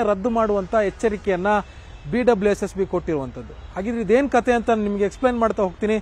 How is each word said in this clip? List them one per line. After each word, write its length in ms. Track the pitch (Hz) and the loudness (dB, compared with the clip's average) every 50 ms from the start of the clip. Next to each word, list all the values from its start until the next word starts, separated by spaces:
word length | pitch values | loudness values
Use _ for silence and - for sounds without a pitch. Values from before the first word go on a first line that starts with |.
| 233 | 2
ರದ್ದು 260 | 208 202 190 190 247 | 2 0 0 0 0
ಮಾಡುವಂತ 440 | 226 226 220 214 208 202 190 - - | 2 2 2 2 2 0 0 0 2
ಎಚ್ಚರಿಕೆಯನ್ನ 720 | 220 208 190 - - - 220 208 190 - 202 185 175 180 208 214 202 185 - - - - - - - - 147 | 2 2 0 0 0 0 0 0 0 0 0 0 0 2 2 2 2 0 -4 -10 -20 -20 -18 -18 -16 -8 -4
ಬಿ 120 | 156 240 247 | -2 2 2
ಡಬ್ಲ್ಯೂ 300 | 233 233 190 202 208 202 | 4 4 4 4 2 2
ಎಸ್ 120 | - 214 | 0 -2
ಎಸ್ 100 | 190 - | -4 -4
ಬಿ 120 | 185 196 | -4 -4
ಕೊಟ್ಟಿರುವಂತದ್ದು. 680 | - - 175 165 180 160 143 135 123 - 131 117 113 - - - - - | -2 -2 -2 -2 -2 -2 -2 -4 -6 -8 -12 -14 -14 -16 -16 -16 -12 -8
ಹಾಗಿದ್ರೆ 280 | 185 190 233 240 233 220 | -6 -4 -4 -4 -2 0
ಇದೇನ್ 280 | 175 220 254 285 240 | 2 4 4 4 2
ಕತೆ 220 | - 240 - 254 240 | 2 0 2 2 2
ಅಂತ 180 | 233 214 - | 2 2 0
ನಿಮ್ಗೆ 340 | 226 220 208 202 202 196 202 | 0 0 0 -2 0 0 -2
ಎಕ್ಸ್‌ಪ್ಲೈನ್ 340 | 190 - - - 247 247 233 | -2 0 0 0 0 2 2
ಮಾಡ್ತಾ 240 | 226 220 - - 208 | 0 0 2 0 -2
ಹೋಗ್ತೀನಿ. 340 | 185 170 - 220 208 220 214 | -2 -2 -2 -2 0 0 -2